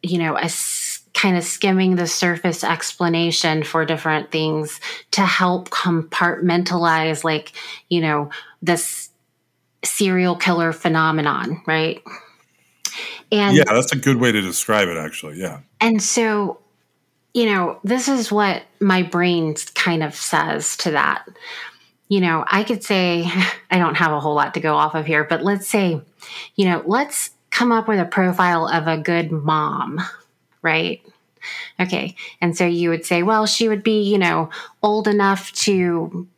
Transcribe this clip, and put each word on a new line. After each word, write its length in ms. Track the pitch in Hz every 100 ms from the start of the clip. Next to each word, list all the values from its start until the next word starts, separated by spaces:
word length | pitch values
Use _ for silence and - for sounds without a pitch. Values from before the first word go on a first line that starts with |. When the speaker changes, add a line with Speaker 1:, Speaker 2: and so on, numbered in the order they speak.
Speaker 1:
you 140 | 180 180
know, 180 | 160 147
a 80 |
s-, 560 | 165 - - - - - _
kind 220 | - 202 180
of 80 |
skimming 520 | 170 - 202 185 185 180
the 120 | 170
surface 560 | - 175 170 180 165
explanation 1000 | - 165 - - 175 165 170 160 170 156
for 220 | 151 160 160
different 460 | 160 160 156 -
things 480 | 160 156 156 151 - - - -
to 100 | -
help 480 | 190 - 185 185 180
compartmentalize, 1500 | - 180 165 160 - 175 - 175 175 180 180 170 160 160 151
like, 280 | 165 156 - - - - _
you 100 | 175
know, 300 | 160 151 143 - - -
this 480 | 165 226 - - - _ _ _ _ _ _ _
serial 520 | - - 196 185 180 180
killer 360 | 185 170 165
phenomenon, 920 | 160 180 160 160 156 147 139 - 165 -
right? 360 | 160 160 - - - - _ _ _ _ _ - - - - -
And 240 | 208 202 147
Speaker 2:
Yeah, 80 | 143
that's 260 | 113 123
a 60 | 143
good 200 | 139 127
way 140 | 123
to 100 | 107
describe 460 | 95 85 - 107 95
it, 100 | 82
actually, 420 | 78 - 78 78
yeah. 200 | 92 - - _
Speaker 1:
And 220 | 226 220
so, 580 | - - 226 208 196 - _ _ _ _ _ _ _
you 120 | 240 226
know, 340 | 202 175 - 196
this 240 | 247 254
is 200 | 269 220
what 320 | 208 202 170 - _
my 220 | 202 185
brain 520 | 170 180 180 175 160 151 - -
kind 280 | 185 165
of 100 | 156
says 640 | - - 151 160 151 156 -
to 140 | -
that. 340 | 147 76 71 - - - - - - _ _ _
You 100 | 202
know, 240 | 180 160 -
I 200 | 196 214
could 180 | 226
say, 420 | - 196 180 170 175 175 180
<laughs> 220 | - -
I 80 | 185
don't 160 | 165 151
have 160 | 165
a 80 | 151
whole 160 | 147 147
lot 180 | 143 160
to 40 |
go 160 | 156 151
off 200 | 151 160
of 100 | 151
here, 180 | 151
but 200 | 151 170
let's 240 | 175 202 202
say, 340 | 214 190 156 - _ - - - -
you 100 | 190
know, 180 | 170 -
let's 440 | 220 285 - - _ _
come 200 | - 240
up 160 | 226 220
with 120 | 202
a 60 | 175
profile 640 | - 185 180 180 170 160
of 200 | 165 156
a 100 | 160
good 340 | 156 170 165
mom, 680 | 160 147 156 151 143 127 151 180 - _ _ _ _
right? 400 | 165 160 165 - - _ _ _ - - - -
Okay. 360 | 185 180 - - - -
And 140 | 175 165
so 100 | 175
you 240 | 170 170
would 160 | 165 165
say, 180 | 175
"Well, 220 | 180 220 214
she 240 | - 226
would 120 | 214
be, 220 | 214 214
you 140 | 202 202
know, 320 | 175 160 160 - - _
old 240 | 214 214 220
enough 440 | 208 196 190 -
to 760 | - - 190 180 170 165 175 180